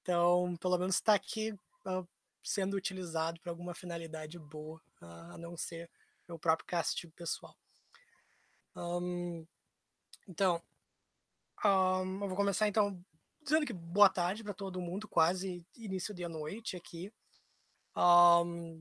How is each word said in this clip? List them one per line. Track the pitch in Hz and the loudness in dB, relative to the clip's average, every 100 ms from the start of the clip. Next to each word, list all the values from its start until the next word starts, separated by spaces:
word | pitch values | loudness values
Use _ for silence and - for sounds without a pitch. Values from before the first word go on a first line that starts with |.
Então, | - 175 175 180 180 175 | 0 2 4 4 2 -2
pelo | 185 180 | 0 2
menos | 185 180 | 2 0
tá | - | 4
aqui, | 208 - 220 214 208 _ _ | 2 2 -4 -4 -6 _ _
ah, | 196 185 180 _ _ _ | -4 -4 -6 _ _ _
sendo | - - 190 196 | -6 -2 0 0
utilizado | 190 185 180 160 160 170 | -4 -6 -4 -2 -2 -4
pra | 175 | -8
alguma | 170 175 | -6 -6
finalidade | 170 180 170 165 156 156 170 | -8 -6 -6 -6 -8 -8 -10
boa, | 151 151 151 160 _ _ | -10 -8 -8 -10 _ _
ah, | 170 170 170 | -14 -12 -12
a | 170 | -10
não | 170 175 | -8 -8
ser | - 165 170 _ _ _ - | -8 -8 -10 _ _ _ -12
meu | 170 | -2
próprio | 170 160 - | 2 2 2
castigo | 175 - - 165 | 0 0 -4 -8
pessoal. | - 170 - 165 - _ _ _ - _ _ _ _ _ _ _ | -10 -6 -6 -8 -16 _ _ _ -20 _ _ _ _ _ _ _
Ahn, | 175 175 175 180 180 175 170 160 _ _ _ _ _ _ - - | -8 -4 -2 -2 -2 -4 -6 -10 _ _ _ _ _ _ -20 -16
então, | 170 196 170 _ _ _ _ _ _ _ _ _ - | 0 0 0 _ _ _ _ _ _ _ _ _ 0
ahn, | 208 190 185 185 185 190 | 2 4 4 2 -2 -4
eu | 202 | -4
vou | 185 | 0
começar, | 202 190 214 | 0 2 0
então, | 202 202 185 - _ _ _ | 2 2 0 -14 _ _ _
dizendo | - 311 | 0 2
que | 294 | 2
boa | 185 165 180 202 | -6 -4 6 6
tarde | - 175 214 | 6 0 0
pra | 208 | -6
todo | 196 196 180 | -6 -4 -4
mundo, | 175 185 202 | -4 -4 -2
quase | - 160 185 190 175 170 | 4 4 2 -4 -6 -10
início | - 226 190 - | -12 -6 -4 -4
de | 185 175 | -6 -6
noite | 160 151 214 - 185 | -4 -6 -6 -8 -10
aqui. | - 170 190 _ _ _ _ _ _ _ _ | -10 -8 -10 _ _ _ _ _ _ _ _
Ahn, | - 175 175 175 170 170 170 170 160 | 2 6 8 8 6 2 -4 -8 -10